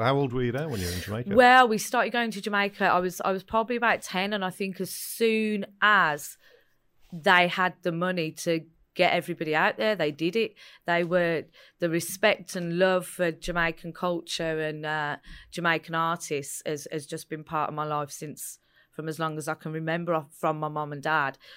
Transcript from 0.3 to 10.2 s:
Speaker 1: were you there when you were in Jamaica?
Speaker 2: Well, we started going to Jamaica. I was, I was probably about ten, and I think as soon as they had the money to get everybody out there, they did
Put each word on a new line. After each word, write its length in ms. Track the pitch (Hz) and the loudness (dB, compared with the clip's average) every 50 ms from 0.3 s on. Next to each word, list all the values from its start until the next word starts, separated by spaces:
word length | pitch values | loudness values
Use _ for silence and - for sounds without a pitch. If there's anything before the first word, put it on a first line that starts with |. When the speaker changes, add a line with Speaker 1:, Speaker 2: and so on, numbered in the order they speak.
| 117 | 0
Speaker 1:
were 100 | 131 127 | -2 -2
you 80 | 120 113 | -2 -2
there 160 | - 156 165 | -2 -4 -4
when 120 | 135 104 | -4 -4
you 60 | 90 | -4
were 60 | 87 87 | -4 -4
in 80 | 90 | -6
Jamaica? 340 | 87 - 101 110 127 202 196 | -6 -6 -6 -6 -4 0 6
Speaker 2:
Well, 340 | 233 247 247 254 262 254 240 | 6 8 8 10 8 8 6
we 100 | 220 214 | 4 0
started 320 | - - - 247 208 220 - | -2 -2 0 0 0 0 0
going 180 | 240 233 226 202 | -2 -2 -2 -4
to 80 | 202 | -6
Jamaica. 440 | 190 214 208 202 202 202 202 - 202 | -6 -2 0 0 0 -2 -2 0 2
I 160 | 180 - 180 | 4 4 4
was, 200 | 180 185 175 - - | 2 0 -4 -4 -2
I 80 | - 190 | -2 -2
was 100 | 190 - | -2 -4
probably 340 | - - 220 226 208 247 | -2 0 0 0 0 -2
about 240 | 240 240 226 190 - - | 0 0 0 0 0 -2
ten, 300 | - - 185 190 202 214 | -4 -4 -2 -2 -2 -2
and 120 | 202 190 | -4 -4
I 60 | 185 | -4
think 300 | 180 - 202 190 180 - | -4 -4 -6 -6 -6 -6
as 100 | 190 175 | -8 -8
soon 760 | - - - - - - 233 226 220 220 220 214 208 202 196 - - - - | -8 -10 -10 -8 -4 0 2 2 4 2 2 0 -2 -2 -4 -6 -4 2 4
as 540 | 208 214 196 180 160 147 151 - - - _ _ - _ _ _ _ _ _ _ _ _ _ _ - - | 6 6 6 6 4 2 -2 -6 -12 -16 _ _ -20 _ _ _ _ _ _ _ _ _ _ _ -16 -12
they 360 | 170 143 202 185 180 180 175 | -2 4 6 6 8 6 6
had 260 | - - 185 180 175 _ - | 4 2 0 0 0 _ -4
the 100 | 180 165 | -2 -2
money 380 | 165 175 185 185 180 160 156 160 | 0 -2 -2 0 -2 -4 -4 -6
to 280 | - - 170 165 165 160 - _ _ _ _ - | -6 -2 0 0 0 -2 -6 _ _ _ _ 0
get 180 | - 180 175 - | 2 4 4 4
everybody 420 | 175 165 - 170 - 165 156 151 | 2 0 -2 -4 -4 -2 0 2
out 220 | 156 175 208 - | 2 2 2 2
there, 180 | - 220 220 214 | 2 0 0 2
they 140 | 180 165 151 147 | 2 0 -2 0
did 240 | - | 0